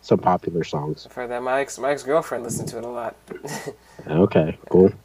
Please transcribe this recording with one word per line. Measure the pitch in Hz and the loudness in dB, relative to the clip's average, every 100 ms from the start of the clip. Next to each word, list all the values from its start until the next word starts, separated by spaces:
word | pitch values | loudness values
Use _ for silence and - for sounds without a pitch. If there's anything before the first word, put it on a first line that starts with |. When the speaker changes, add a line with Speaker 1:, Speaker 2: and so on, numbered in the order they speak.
Speaker 1:
some | - 95 | 2 2
popular | - 90 - 85 | 4 0 0 -4
songs. | - 160 147 151 - | -4 -4 -6 -8 -12
Speaker 2:
I've | |
heard | - 123 | -12 -8
that. | 123 | -6
My | 127 131 | -2 -2
ex, | 139 - | -2 -4
my | 131 | -4
ex-girlfriend | 143 123 - - 120 | -4 0 0 0 -6
listened | 120 113 113 | -6 -6 -6
to | 117 | -8
it | |
a | 117 | -8
lot. | 120 113 - | -8 -10 -12
<laughs> | _ - 147 147 - - _ - - | _ -14 -10 -10 -10 -14 _ -18 -2
Speaker 1:
Okay, | 80 98 95 78 - - | 2 4 4 0 -4 2
cool. | 90 95 - | 6 6 4